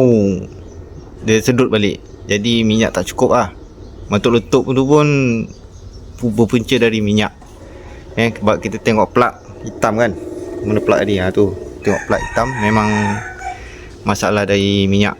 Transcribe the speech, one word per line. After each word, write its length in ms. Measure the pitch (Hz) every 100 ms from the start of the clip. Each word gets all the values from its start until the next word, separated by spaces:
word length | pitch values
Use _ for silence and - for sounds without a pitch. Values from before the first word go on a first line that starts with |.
| 127 113 98 92 - - - - - - - -
dia 140 | 107 110
sedut 300 | 107 120 127
balik. 320 | 107 101 - - - -
Jadi 400 | 101 113 117 110
minyak 300 | 110 110 -
tak 180 | 92
cukup 220 | - 127 120
lah. 160 | - - - - - - -
Bentuk 240 | 104 123 117
letup 320 | - 131 -
tu 160 | 131
pun 240 | 135 151 147 143 127 113 - - - - - - - -
pu-, 140 | 120
berpunca 420 | 107 110 123 110 127
dari 240 | 117 110
minyak. 320 | 104 104 104 - - - - - - - - -
Eh, 160 | 117 110
sebab 240 | 104 87
kita 180 | 104 110
tengok 320 | 123 110 - 127
plug 180 | 120 - - -
hitam 320 | - - 117 107
kan. 160 | 117 87 - - - - 101
Mana 120 | 107
plug 160 | - 101
tadi? 160 | 101 98
Ha, 140 | 92
tu. 240 | 92 98 90 - -
Tengok 200 | - 95 -
plug 120 | 101
hitam, 260 | - - 123 127
memang 280 | 107 110 107 104 104 104 - - - - - - - -
masalah 400 | 104 101 98 104
dari 420 | 98 101 98 101 98
minyak. 300 | 101 104